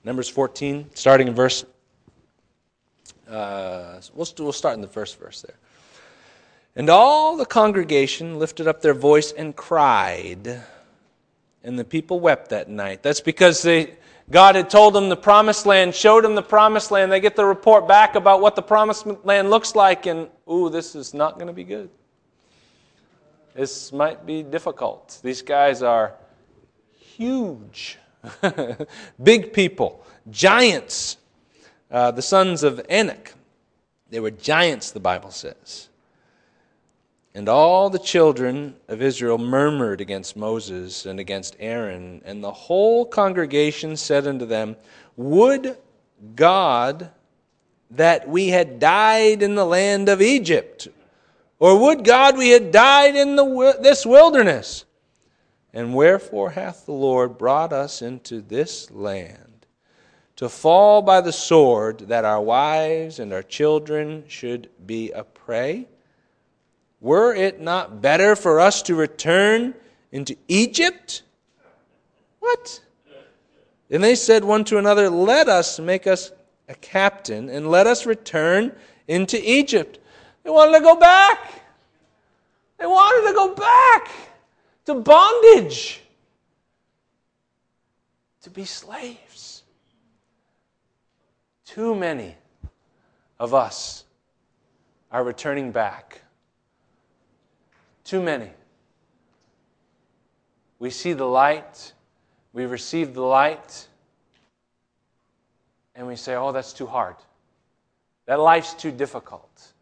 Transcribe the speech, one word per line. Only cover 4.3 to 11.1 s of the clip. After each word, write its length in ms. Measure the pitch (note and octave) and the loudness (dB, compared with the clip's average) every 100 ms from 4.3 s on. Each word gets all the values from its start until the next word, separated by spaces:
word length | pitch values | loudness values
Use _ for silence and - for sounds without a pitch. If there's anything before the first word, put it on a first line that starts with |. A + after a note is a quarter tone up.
| - | -10
we'll 100 | D3 | -10
start 240 | C#3 D#3 A2+ | -6 -6 -6
in 60 | |
the 60 | G2 | -12
first 300 | A2 G#2 - | -14 -14 -16
verse 240 | - - | -20 -20
there. 140 | - _ _ _ _ _ _ _ _ _ _ _ _ - | -20 _ _ _ _ _ _ _ _ _ _ _ _ -6
"And 140 | D3 | 4
all 480 | F3+ C4 D4+ D#4 D#4+ | 6 6 2 -2 -4
the 80 | B3+ | -4
congregation 920 | A#3 G#3+ G3 E3 C#3+ C3+ - E3 D#3+ | 0 0 -2 -2 -2 -2 -6 -12 -8
lifted 300 | D#3 - D#3+ | -10 -4 -6
up 140 | D#3 | -2
their 120 | D#3 | -2
voice 380 | C3+ C#3+ D3 D3 | 0 2 2 0
and 240 | - D#3 C#3+ | -12 -14 -14
cried, 1040 | - E3 C#3+ A2 F#2 F2 F2+ F2+ A2+ B2 A#2 _ _ _ _ | -6 0 2 0 -2 -8 -14 -16 -16 -16 -20 _ _ _ _